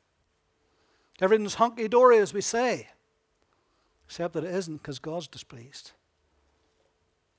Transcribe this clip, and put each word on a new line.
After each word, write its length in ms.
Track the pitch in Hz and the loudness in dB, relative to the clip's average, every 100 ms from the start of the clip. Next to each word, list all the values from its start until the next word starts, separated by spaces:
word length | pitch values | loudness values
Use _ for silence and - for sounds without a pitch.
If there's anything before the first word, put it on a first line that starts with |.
| _ _ _ _ _ _ _ _ _ _ _ - | _ _ _ _ _ _ _ _ _ _ _ -2
Everything's 340 | 190 220 208 | 2 2 2
hunky-dory, 640 | - 233 233 214 240 254 226 | 0 0 0 0 6 8 8
as 140 | 196 | 4
we 60 | 202 | -2
say. 480 | - 233 247 156 - _ _ _ _ _ _ _ _ _ _ _ - | -4 -2 -2 -4 -8 _ _ _ _ _ _ _ _ _ _ _ -18
Except 280 | - 170 | -8 -6
that 100 | 165 | -4
it 100 | 170 | -4
isn't, 280 | 180 165 151 | -6 -6 -12
'cause 160 | - 131 | -12 -12
God's 300 | 156 170 147 | -10 -10 -12
displeased. 640 | - - 123 123 - - _ _ _ _ _ _ _ _ _ _ _ _ _ _ | -18 -20 -20 -20 -20 -20 _ _ _ _ _ _ _ _ _ _ _ _ _ _